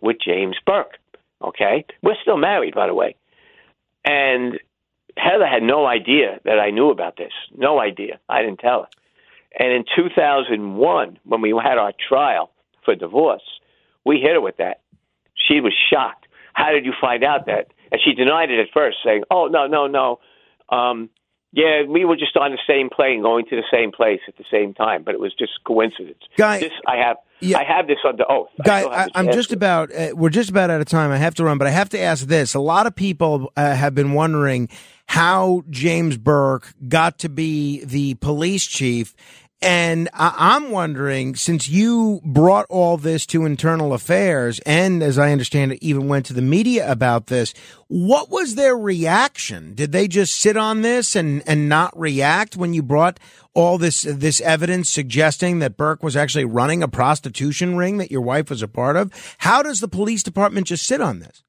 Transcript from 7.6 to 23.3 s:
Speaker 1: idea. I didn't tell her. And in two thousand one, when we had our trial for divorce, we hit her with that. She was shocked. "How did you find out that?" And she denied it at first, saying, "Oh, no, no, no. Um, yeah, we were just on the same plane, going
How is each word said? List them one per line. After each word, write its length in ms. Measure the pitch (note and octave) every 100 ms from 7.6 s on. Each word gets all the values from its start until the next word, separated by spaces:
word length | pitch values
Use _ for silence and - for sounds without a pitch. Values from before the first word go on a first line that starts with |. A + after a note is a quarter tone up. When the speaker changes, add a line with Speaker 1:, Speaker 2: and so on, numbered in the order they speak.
| C3+ D3+
Speaker 1:
idea. 380 | G#2+ F#2+ G2+ - -
I 140 | -
didn't 160 | A2+ F#2+
tell 240 | A#2+ A#2+
her. 60 | - _ _ _ _ _ _ -
And 140 | B2+
in 120 | B2 A#2+ -
two 120 | F3
thousand 600 | F3 D3+ C#3 B2 A2 G2+
one, 440 | G2 D3 F3 G2+ F2+
when 160 | - A2+
we 100 | A2
had 280 | A2+ B2 B2
our 140 | G#2 - -
trial 420 | C3+ D3 F#2 D#2+ _ _ _
for 100 | -
divorce, 480 | F#2 F2 A2+ D#3 G#2 - - _ _ _ _
we 140 | C3 D3
hit 140 | C3+
her 80 | E3
with 160 | G2 -
that. 240 | F2+ - _ _ _ _ _
She 260 | - - D3
was 140 | A#2+ F#2+ -
shocked. 340 | D3+ A2+ - _ _ -
"How 180 | - D3+
did 120 | D3
you 80 | B2+ B2+
find 220 | C3 A#2+
out 240 | C3+ C#3+ -
that?" 220 | G#2 - _ _
And 80 | -
she 100 | E3+
denied 360 | B2 B2+ D#3+ D#3+
it 80 | A#2+
at 100 | G#2
first, 240 | D3+ C#3+ G#2
saying, 180 | A#2+ G#2+ G2+
"Oh, 160 | F3+ C#3+
no, 200 | D#3+ C#3
no, 200 | D3+ C#3+
no. 340 | C#3 C3 A#2+ _ _ _ _ _
Um, 400 | B2 B2 A#2 A2+ _ _ _ _
yeah, 300 | - D#3+ D3+
we 220 | C#3+ D#3+
were 100 | F3+
just 220 | D#3+ D3 F3
on 160 | C#3
the 80 | B2+
same 260 | - C#3 B2+
plane, 320 | - C3+ A#2+
going 220 | G#2+